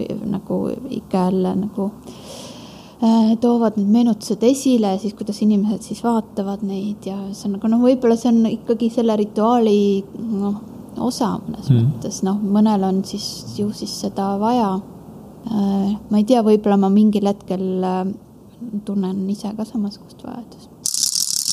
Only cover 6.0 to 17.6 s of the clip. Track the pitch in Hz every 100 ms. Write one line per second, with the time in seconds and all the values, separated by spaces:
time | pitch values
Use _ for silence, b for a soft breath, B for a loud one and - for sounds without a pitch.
6 | 233 233 214 - 196 196 196 196 208 208
7 | 190 196 196 202 208 196 220 233 247 262
8 | 240 233 247 233 220 226 - 220 233 240
9 | 226 214 214 214 220 240 220 208 202 196
10 | 196 - 226 196 202 208 - - - -
11 | 240 - 214 - - - - 120 120 -
12 | - - 185 202 202 202 220 208 190 190
13 | 190 202 - - - - 208 - 208 -
14 | 202 202 196 196 220 247 202 190 - -
15 | - - - - - 208 196 196 196 208
16 | - 208 214 247 214 214 214 202 190 202
17 | 214 202 202 202 - 185